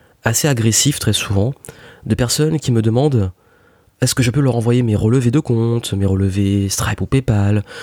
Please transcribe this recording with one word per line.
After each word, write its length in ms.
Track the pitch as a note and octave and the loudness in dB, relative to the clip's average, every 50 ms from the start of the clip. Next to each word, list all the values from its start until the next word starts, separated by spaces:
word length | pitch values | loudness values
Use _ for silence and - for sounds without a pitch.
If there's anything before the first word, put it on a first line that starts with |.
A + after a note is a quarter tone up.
| _ _ _ _ - | _ _ _ _ -4
assez 240 | A2+ A2 - - D#3 | -2 -2 0 0 0
agressifs 500 | C3+ A#2 A2 A2+ G#2+ - - D3 D3 - | 0 2 2 2 2 2 2 0 0 0
très 140 | - - G2+ | -2 -2 -2
souvent 400 | - - - G2+ G2 G2+ B2+ C#3 - - - - - - - - - - | -2 -2 -2 0 0 0 0 -2 -6 -12 -20 -20 -20 -20 -20 -20 -12 -6
de 100 | - G#2+ | -4 -2
personnes 440 | A2 B2 A#2 - - D3+ D#3 D#3+ D3 | 0 0 0 0 0 0 0 0 -2
qui 140 | - - A#2+ | 0 0 0
me 80 | A2+ | 2
demandent 500 | A2 A2+ A2+ B2 C#3+ D3+ C3+ A2+ F#2+ F#2 - _ _ _ _ _ _ _ _ _ _ _ _ _ | 2 2 2 2 2 2 2 2 0 -2 -4 _ _ _ _ _ _ _ _ _ _ _ _ _
est-ce 140 | B2+ B2+ - | -2 -2 0
que 80 | - | 0
je 80 | A#2+ A#2+ | 0 0
peux 120 | A2+ D3 | 0 0
leur 140 | C#3+ C3 A2+ | 0 0 0
envoyer 280 | A#2+ A2 A#2+ A#2+ B2+ B2 | 0 0 0 2 2 2
mes 120 | A2+ G#2 | 2 0
relevés 360 | F#2+ G#2+ A2 A#2+ B2 A#2+ A#2+ | 0 2 2 2 2 2 2
de 80 | A#2+ D#3 | 0 0
compte, 540 | - - A#2+ A2+ A2+ A#2 A#2 A#2 - - G2+ | 0 0 0 0 0 0 -2 -2 -4 -4 -4
mes 120 | G2 G2 | -2 0
relevés 640 | G2 G2 F#2+ G2 G2 F#2+ G2+ G2+ G2 G2+ G2+ G2 G2 | 0 0 0 0 0 0 0 0 0 2 0 0 -2
Stripe 320 | - - - - G#2 - | -2 -4 -4 -4 -4 -4
ou 60 | G2 - | -4 -2
PayPal, 560 | - C3+ C3 - A2 G#2 G2+ G2+ G#2 G#2+ G2+ - - - | -2 0 0 0 0 2 2 2 0 0 -2 -6 -10 -18